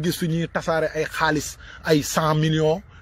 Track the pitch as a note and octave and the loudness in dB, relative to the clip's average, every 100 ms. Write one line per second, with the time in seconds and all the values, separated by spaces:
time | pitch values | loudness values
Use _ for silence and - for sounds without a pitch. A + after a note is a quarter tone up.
0 | E3 - F3 E3 E3 - D#3 D#3+ D#3 D#3 | 0 -2 -2 -2 -2 -4 -2 0 0 -2
1 | D3 - D#3+ D3+ - - - - - D#3 | -6 -2 0 0 -4 -12 -18 -8 2 2
2 | C#3 - D#3 D3+ D#3+ D#3 D#3 F3 - - | 2 0 2 2 2 2 2 0 -4 -16